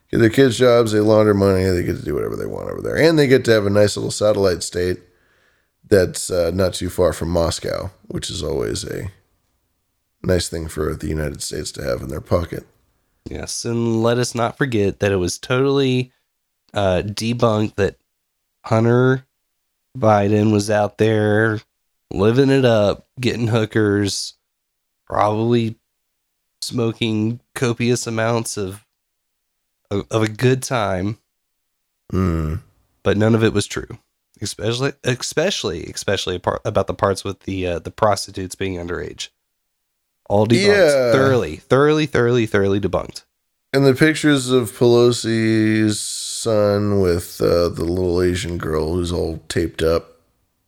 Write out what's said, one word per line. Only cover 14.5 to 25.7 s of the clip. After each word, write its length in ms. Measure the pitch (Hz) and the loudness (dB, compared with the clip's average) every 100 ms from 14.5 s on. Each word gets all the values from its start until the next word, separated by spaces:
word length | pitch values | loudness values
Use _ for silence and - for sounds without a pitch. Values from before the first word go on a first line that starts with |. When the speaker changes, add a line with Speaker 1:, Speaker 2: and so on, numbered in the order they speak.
| - | -2
Speaker 2:
forget 420 | 147 117 101 87 | -2 0 0 0
that 120 | 104 | 0
it 60 | 98 | 0
was 200 | 87 - | -2 -4
totally, 760 | - 127 139 139 135 127 127 _ _ _ _ _ _ | -4 0 0 2 0 0 -4 _ _ _ _ _ _
uh, 280 | - 98 90 101 | -2 0 0 -2
debunked 680 | 101 110 120 120 107 107 - | -4 -4 0 0 2 -2 -2
that 220 | 95 - _ _ _ _ _ _ | -2 -4 _ _ _ _ _ _
Hunter 600 | - 113 113 120 127 131 131 _ _ _ _ _ _ 131 | -2 0 2 4 2 0 -4 _ _ _ _ _ _ -2
Biden 540 | 110 104 101 107 107 | 2 4 4 2 4
was 160 | 104 104 | 2 2
out 280 | 104 104 - | 0 -2 0
there 640 | 107 110 107 104 110 107 - _ _ _ - | 0 2 2 2 2 0 -8 _ _ _ -10
living 380 | - 101 120 135 | 0 2 4 4
it 140 | 135 | 4
up, 440 | 131 113 101 - - - | 2 2 2 -2 -8 -6
getting 280 | 123 107 120 | -4 -2 -2
hookers, 880 | 117 107 113 107 101 101 - - - _ _ _ _ _ _ - | 0 0 0 2 2 0 -4 -10 -14 _ _ _ _ _ _ -6
probably 680 | - 101 107 113 120 113 | 0 0 0 0 0 0